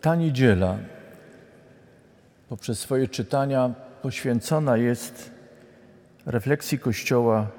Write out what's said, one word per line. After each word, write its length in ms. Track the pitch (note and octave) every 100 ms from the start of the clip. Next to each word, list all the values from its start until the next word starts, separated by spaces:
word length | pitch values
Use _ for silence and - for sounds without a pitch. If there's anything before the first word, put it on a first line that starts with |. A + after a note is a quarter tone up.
ta 160 | D#3+ E3+
niedziela 600 | E3 C3 C3 F#2+ F#2 G2 G2 - - - - - - - - - - - _ _ _ _ _
poprzez 300 | - - A2
swoje 300 | - C3+ C3
czytania 640 | - A2 C#3+ C#3 C3+ B2+ A#2 - -
poświęcona 760 | C3+ - C3+ A#2+ - D#3 D3 A#2
jest 540 | A#2+ A#2+ - - - - - - - - - - - _ -
refleksji 520 | A#2+ C3+ C#3+ - C3
Kościoła 720 | B2+ A2 - B2+ A#2 A2 G#2+